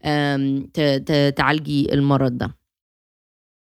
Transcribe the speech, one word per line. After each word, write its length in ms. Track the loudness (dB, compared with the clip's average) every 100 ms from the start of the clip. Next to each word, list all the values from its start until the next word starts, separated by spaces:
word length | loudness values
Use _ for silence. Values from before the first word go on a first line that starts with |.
| -4
آم، 640 | -2 0 -2 -2 -2 -4
ت-، 60 | -2
ت-، 540 | 0 0 0 2 2 2
تعالجي 560 | 0 0 -2 -2 0
المرض 440 | 2 2 2 0 -2
ده. 180 | -6 -8 _ _ _ _ _ _ _ _ _ _